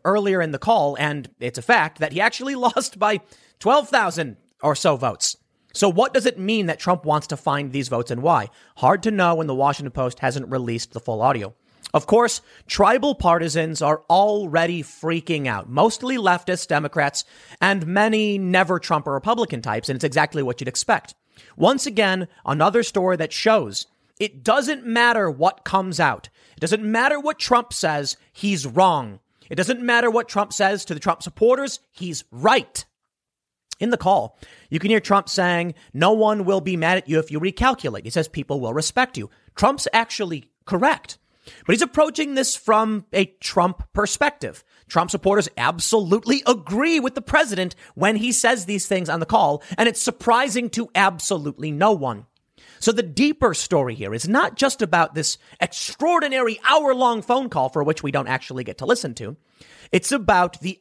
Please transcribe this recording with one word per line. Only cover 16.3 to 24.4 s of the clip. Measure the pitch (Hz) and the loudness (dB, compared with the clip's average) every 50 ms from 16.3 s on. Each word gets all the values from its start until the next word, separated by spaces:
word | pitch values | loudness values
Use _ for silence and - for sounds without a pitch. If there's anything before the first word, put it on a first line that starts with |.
| 180 175 - - 180 170 - | 2 0 0 -4 -4 -4 -2
Democrats | - 160 147 143 143 - 165 143 143 - - - _ - - - - - - | -2 -2 -2 -2 -2 -2 -2 -2 -2 -2 -6 -10 _ -12 -20 -20 -16 -6 0
and | 156 190 196 196 160 | 2 2 2 0 -2
many | 160 180 196 214 220 220 220 214 208 202 | -2 2 2 2 2 2 2 0 0 -2
never | 196 190 180 180 185 175 160 185 170 | -2 -2 0 2 2 2 2 0 -2
Trump | - - 170 151 135 | -2 -2 -2 -2 -2
or | 147 139 | -2 -6
Republican | 139 - 214 240 233 226 - 151 120 - | -4 0 -2 0 0 -2 -4 -4 -8 -6
types, | 120 107 113 - - | -4 -4 -4 -4 -4
and | 135 | -6
it's | 123 160 | -2 -2
exactly | 143 131 156 147 139 - 151 139 | -2 0 0 0 0 0 -4 -4
what | 123 123 - | -4 -4 -6
you'd | 135 | -8
expect. | 123 - - - - 214 - - - - _ _ _ _ _ - - - | -8 -6 -6 -2 -2 -2 -2 -2 -8 -20 _ _ _ _ _ -20 -16 -4
Once | - 160 202 277 269 - | 2 2 2 2 2 -2
again, | 285 208 214 214 190 190 190 180 - _ _ - | -4 -2 0 0 0 0 -2 -4 -8 _ _ -6
another | - 139 151 156 196 185 240 226 | -4 0 2 2 2 2 2 -2
story | - - 202 180 185 185 160 | 0 -2 -2 0 0 0 -2
that | 165 151 - | -2 -6 -6
shows | - - 220 220 214 143 104 95 - - _ _ _ _ _ _ - | -2 2 4 4 4 2 -2 -6 -10 -10 _ _ _ _ _ _ -6
it | 208 208 135 135 | -6 -6 -6 -6